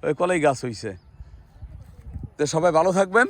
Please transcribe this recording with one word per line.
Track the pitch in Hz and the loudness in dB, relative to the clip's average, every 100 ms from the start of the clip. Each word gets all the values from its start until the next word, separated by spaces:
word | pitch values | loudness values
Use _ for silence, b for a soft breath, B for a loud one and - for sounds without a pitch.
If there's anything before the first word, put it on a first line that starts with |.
ওই | - | -2
কলাই | 147 175 180 | -2 0 2
গাছ | 147 131 | 0 0
হইছে। | 127 107 113 92 _ - - - - - - - - - - - - _ | -6 -10 -12 -12 _ -20 -20 -20 -20 -20 -20 -18 -20 -20 -16 -14 -14 _
তো | 147 | -2
সবাই | 160 175 | 0 2
ভালো | 160 175 | 4 2
থাকবেন। | 185 196 196 254 | 2 4 4 2